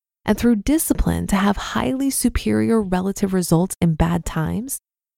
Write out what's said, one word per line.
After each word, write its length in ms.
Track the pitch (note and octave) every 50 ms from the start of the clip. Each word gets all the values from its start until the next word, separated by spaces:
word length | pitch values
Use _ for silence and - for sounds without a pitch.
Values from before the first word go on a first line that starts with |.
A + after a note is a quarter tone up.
| _ _ _ _ -
and 140 | - G#3+ -
through 160 | A#3 A#3+ A#3+
discipline 720 | G3+ - C4+ D4 E4 - - C4+ - - F3 E3+ E3 F3
to 80 | - G3+
have 200 | F#3+ G3 G3+ G3 - - - -
highly 340 | A3+ A#3+ B3 C4 C4 C#4 C4+
superior 720 | - - - A#3+ - - - G#3+ G#3+ G#3+ G#3+ A3 A3+ A3
relative 500 | G#3 F#3 F#3 F3+ F#3+ G3 G3 - G#3 F#3+
results 440 | F#3 F#3 F3 - E3+ E3 F#3 F#3 - -
in 140 | F3 E3+ D#3+
bad 320 | - E3 E3 F3 E3+ -
times 540 | - - D#3+ D#3 E3 F3 F#3+ B3 C4+ - - - _ _ _ _ _ _